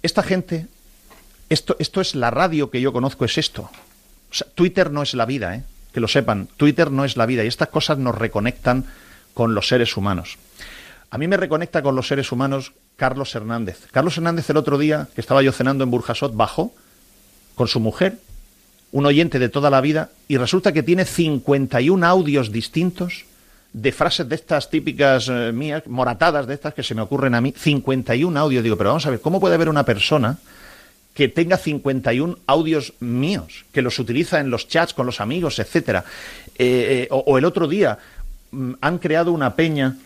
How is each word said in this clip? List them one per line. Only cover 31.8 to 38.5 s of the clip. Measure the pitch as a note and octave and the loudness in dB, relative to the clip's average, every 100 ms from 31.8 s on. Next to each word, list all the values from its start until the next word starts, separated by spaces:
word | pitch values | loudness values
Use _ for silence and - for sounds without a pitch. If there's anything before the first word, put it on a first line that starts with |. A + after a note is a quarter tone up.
| C#3 C3 B2 | -2 0 0
y | A#2+ | 0
un | E3 - - | -2 -4 0
audios | C#3+ D#3+ D#3 B2+ _ | 2 2 -2 -4 _
míos, | A#2+ B2 D3+ G3 D#2+ - - | -4 -2 0 -2 -6 -18 -6
que | C3+ | -2
los | B2+ - | -2 -2
utiliza | A#2+ A#2+ E3 E3 | -2 -2 0 0
en | C#3 | 0
los | A#2 - | -4 -2
chats | D#3+ E3+ | -2 0
con | - B2 | -2 -4
los | A2+ | -2
amigos, | G#2 E3 E3 - | -4 -2 -2 -4
etcétera? | - E3 C3+ F#2+ - - - - - - | -2 -2 0 -2 -2 -16 -18 -18 -18 0
Eh, | B2 B2+ A2+ B2+ B2 | 2 2 2 0 0
eh, | |
o, | C3+ | 0
o | D3 C3+ | 4 4
el | |
otro | E3 G3+ D#3+ | 4 2 0
día, | F#3+ D#3 G2+ - - - - _ | 2 0 0 -12 -14 -12 -14 _